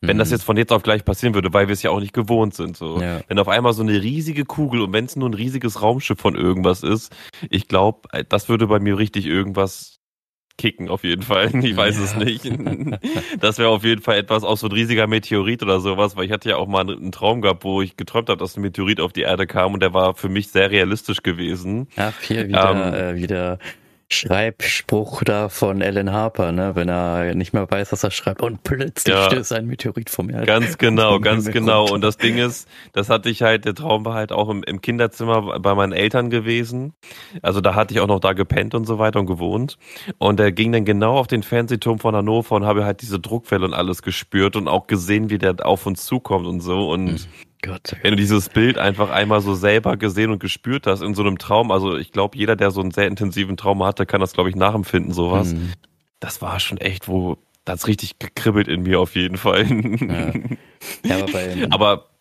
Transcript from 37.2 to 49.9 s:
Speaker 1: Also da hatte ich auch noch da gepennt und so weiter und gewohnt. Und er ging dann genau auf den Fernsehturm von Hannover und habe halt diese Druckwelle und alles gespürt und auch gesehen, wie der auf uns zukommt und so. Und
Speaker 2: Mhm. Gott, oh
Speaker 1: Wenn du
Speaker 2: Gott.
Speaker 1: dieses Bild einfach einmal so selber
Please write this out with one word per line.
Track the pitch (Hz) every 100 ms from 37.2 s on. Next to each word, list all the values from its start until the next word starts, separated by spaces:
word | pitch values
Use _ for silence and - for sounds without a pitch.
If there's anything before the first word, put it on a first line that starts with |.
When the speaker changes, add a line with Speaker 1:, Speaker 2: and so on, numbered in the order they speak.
| - 196
Speaker 1:
Also | - 95
da | 98 95
hatte | 107
ich | 110
auch | 101
noch | 101
da | 95
gepennt | 95 95 104 101 120
und | 110
so | 110
weiter | 110 107
und | 92
gewohnt. | 87 87 101 135 - - - - -
Und | 101 104
er | 104
ging | 90 110
dann | 117 104
genau | 104 110 135
auf | 123
den | 120
Fernsehturm | 101 120 117 117 117 110
von | 113 107
Hannover | 101 110 113 107
und | 101
habe | 104 104
halt | 95
diese | 120 98
Druckwelle | 85 113 - 101 92
und |
alles | - 90 92
gespürt | - 92 - 98 98 107
und | 85
auch | 90 -
gesehen, | 104 87 104 110
wie | 104
der | 95 90 -
auf | 95 -
uns | 92 -
zukommt | 127 - 95 87
und | 90
so. | 87 92 95
Und | 85 90
Speaker 2:
Mhm. | 82 87 - - _ -
Gott, | 90 -
oh | -
Speaker 1:
Wenn | 101
du | 104
Speaker 2:
Gott. |
Speaker 1:
dieses | 101 107 92
Bild | - 117 -
einfach | 98 98 101
einmal | 82 104 107
so | 101 95
selber | 101 107 107